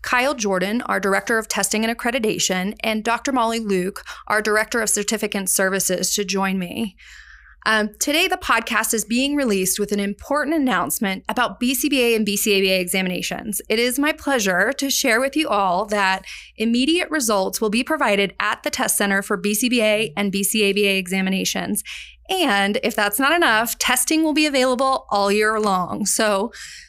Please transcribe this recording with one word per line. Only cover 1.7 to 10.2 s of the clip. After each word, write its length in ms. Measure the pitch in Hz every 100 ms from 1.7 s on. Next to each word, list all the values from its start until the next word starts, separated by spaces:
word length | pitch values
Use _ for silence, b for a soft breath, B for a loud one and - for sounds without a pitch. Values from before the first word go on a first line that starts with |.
| 214
and 100 | 226
Accreditation, 800 | 233 240 254 220 170 - 185 190 - 220
and 180 | 220
Doctor 300 | 220 240 277
Molly 260 | 262 226 226
Luke, 460 | 220 185 180 202 - B -
our 140 | 208
Director 380 | 214 208 - 240
of 100 | 214
Certificant 600 | 214 202 214 214 208 185
Services, 640 | - 190 190 185 180 185 -
to 80 |
join 340 | 196 196 190 190
me. 380 | 175 - 226 - B B B B B B -
Um, 240 | 220 214 -
today, 300 | - 294 359
the 80 | 359
podcast 560 | - 233 226 220 226
is 100 | 226
being 320 | 208 233 277 294
released 420 | 262 196 185 -
with 140 | 202
an 80 | 202
important 560 | 202 208